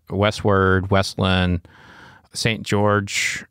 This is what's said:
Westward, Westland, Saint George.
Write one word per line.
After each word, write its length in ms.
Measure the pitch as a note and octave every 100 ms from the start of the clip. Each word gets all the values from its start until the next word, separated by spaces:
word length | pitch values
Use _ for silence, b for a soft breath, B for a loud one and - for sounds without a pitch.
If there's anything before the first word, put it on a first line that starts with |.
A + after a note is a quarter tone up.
| -
Westward, 840 | F#2+ G#2 - A2 G2 F#2+ F#2 F#2+
Westland, 760 | G2 F#2+ - F#2+ F#2 F2+ F2 B B B B B B B
Saint 300 | - A#2 G#2+
George. 800 | - G#2 G#2 G#2 G2+ - - - -